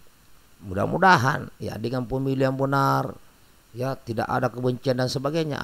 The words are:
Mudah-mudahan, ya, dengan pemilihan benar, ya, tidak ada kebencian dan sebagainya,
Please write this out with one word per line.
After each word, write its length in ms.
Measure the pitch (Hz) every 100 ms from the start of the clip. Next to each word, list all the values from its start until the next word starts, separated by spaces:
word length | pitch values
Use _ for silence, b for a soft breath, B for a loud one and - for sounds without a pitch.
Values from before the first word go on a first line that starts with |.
| - - - - - -
Mudah-mudahan, 960 | 95 92 107 156 190 139 131 147 98 -
ya, 160 | 101 104
dengan 240 | 117 127
pemilihan 480 | 117 131 135 135 131
benar, 640 | 135 139 139 135 135 127 - - - - - _
ya, 240 | 113 135
tidak 320 | 131 117 110 -
ada 240 | 123 123
kebencian 480 | 120 127 127 135 127
dan 80 | 127
sebagainya, 560 | 131 139 160 156 135